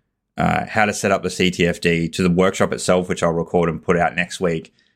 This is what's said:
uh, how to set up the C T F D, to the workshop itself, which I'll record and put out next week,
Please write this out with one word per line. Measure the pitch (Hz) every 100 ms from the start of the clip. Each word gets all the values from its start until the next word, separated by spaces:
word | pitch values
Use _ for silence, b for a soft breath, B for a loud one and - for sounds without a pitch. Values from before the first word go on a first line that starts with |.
| _ _ _ -
uh, | 85 80 -
how | 110
to | 104
set | 98 104
up | 98
the | 87
C | - 92
T | 90 87
F | 85
D, | 87 85 82
to | -
the | 92
workshop | 87 92 - 92
itself, | - - 90 90
which | 90
I'll | 87
record | 82 82 87 85
and | 80
put | - 87
out | 85
next | 78 87 -
week, | 92 82 - _ _